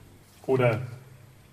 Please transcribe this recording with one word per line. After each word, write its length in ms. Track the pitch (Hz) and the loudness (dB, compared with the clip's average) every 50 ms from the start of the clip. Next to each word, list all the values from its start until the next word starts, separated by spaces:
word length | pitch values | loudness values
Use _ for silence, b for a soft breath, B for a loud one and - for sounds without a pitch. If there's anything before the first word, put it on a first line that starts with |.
| - - - - - - - - - - | -20 -20 -20 -20 -20 -20 -20 -18 -4 -2
Oder 400 | 131 131 127 120 110 107 - - - - - - - - - - - - - - | 0 2 4 2 2 0 -6 -10 -14 -16 -20 -20 -20 -20 -20 -20 -20 -20 -20 -20